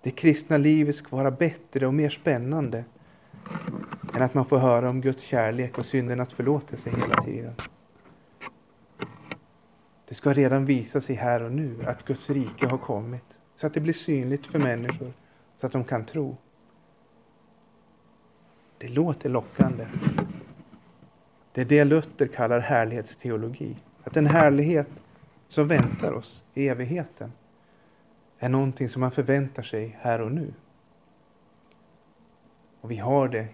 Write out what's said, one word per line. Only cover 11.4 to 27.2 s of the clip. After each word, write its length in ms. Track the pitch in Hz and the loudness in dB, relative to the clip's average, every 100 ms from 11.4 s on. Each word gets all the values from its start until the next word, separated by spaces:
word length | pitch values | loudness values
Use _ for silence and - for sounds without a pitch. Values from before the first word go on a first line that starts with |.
och 80 | 117 | 0
nu 340 | 135 151 117 - | -4 -4 -6 -6
att 200 | 123 - | -6 -4
Guds 240 | 131 - | -6 -2
rike 380 | 139 113 - 131 | -2 -2 -2 -2
har 100 | 127 | -2
kommit, 640 | - 107 113 123 - - _ _ | -4 -6 -6 -12 -16 -20 _ _
så 120 | 156 | -4
att 60 | |
det 80 | 160 | -2
blir 120 | 151 | -2
synligt 540 | 160 - 147 127 139 - | -2 -2 0 0 -4 -2
för 120 | 160 | 0
människor, 540 | 135 117 120 - 127 - _ _ _ _ | 0 0 -4 -6 -10 -14 _ _ _ _
så 80 | 131 | -4
att 60 | |
de 120 | 131 | -2
kan 220 | 123 120 110 | -2 -4 -4
tro. 320 | 160 135 127 _ _ _ _ _ _ _ _ _ _ _ _ _ _ _ _ _ _ _ _ _ _ _ _ | -6 -6 -8 _ _ _ _ _ _ _ _ _ _ _ _ _ _ _ _ _ _ _ _ _ _ _ _
Det 100 | 120 | -6
låter 420 | 123 170 143 135 | -2 -2 -2 -2
lockande. 580 | 123 - - - - 110 - - - - - - - - - - - - _ _ _ _ | -4 -4 0 0 0 -6 -2 -2 -2 -6 -10 -18 -20 -20 -20 -20 -20 -20 _ _ _ _
Det 100 | - | -6
är 40 | 123 | 4
det 180 | 147 | 6
Luther 440 | 147 160 156 - 139 | 8 4 2 -2 -2
kallar 320 | - 117 120 | 0 0 0
härlighetsteologi. 1160 | 117 127 110 117 101 - 123 110 113 131 147 - - _ | 2 2 2 -4 -10 -10 -6 -4 -6 -8 -10 -10 -18 _
Att 100 | - | -4
den 120 | 160 147 | 2 4
härlighet 640 | 165 151 139 147 165 143 - - - - _ _ | 8 8 6 4 2 0 -10 -20 -20 -20 _ _
som 200 | - 147 | 0 2
väntar 460 | 160 120 107 107 | 4 2 0 -4
oss 300 | 113 - - _ | -4 -10 -20 _
i 140 | - 139 | -2 -2
evigheten 640 | 120 127 175 156 - | -2 -4 -4 -8 -12